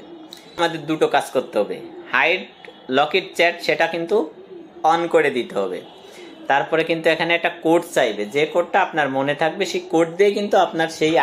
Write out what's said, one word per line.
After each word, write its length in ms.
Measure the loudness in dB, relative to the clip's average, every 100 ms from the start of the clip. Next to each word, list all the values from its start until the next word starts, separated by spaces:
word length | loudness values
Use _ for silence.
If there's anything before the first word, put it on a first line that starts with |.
| -10 -18 -20 -20 -14 -4
আমাদের 220 | -2 -2 -4
দুটো 160 | 0 2 2
কাজ 100 | 0 -4
করতে 200 | -2 -2
হবে, 160 | -2 -4 -12 -16 -2
হাইড 280 | 2 2 0 -4 -18 -20 -18 -2 0
লকেট 280 | 2 0 -2 0
চ্যাট, 180 | 0 0 -2
সেটা 200 | 0 0
কিন্তু 220 | -2 0 0 0 -8 -20 -20 -20 -2 2
on 100 | 2 2
করে 160 | 2 2 0
দিতে 180 | -4 -4
হবে। 180 | -4 -6 -12 -20 -20 -20 -20 -10 0
তারপরে 320 | 0 2 -2 0
কিন্তু 160 | 0 2
এখানে 180 | 2 2 0
একটা 140 | 0 -2 2
কোড 160 | 2 2 0
চাইবে, 280 | 0 0 -4 0
যে 80 | 0
কোডটা 240 | 0 0 2 2
আপনার 220 | 0 0 0
মনে 180 | -2 0
থাকবে, 220 | 0 -2 -4
সেই 120 | -4 -2
কোড 140 | 0 0 2
দিয়ে 140 | 2 2
কিন্তু 180 | 0 2 2
আপনার 240 | 0 -4 0
সেই 140 | 2 4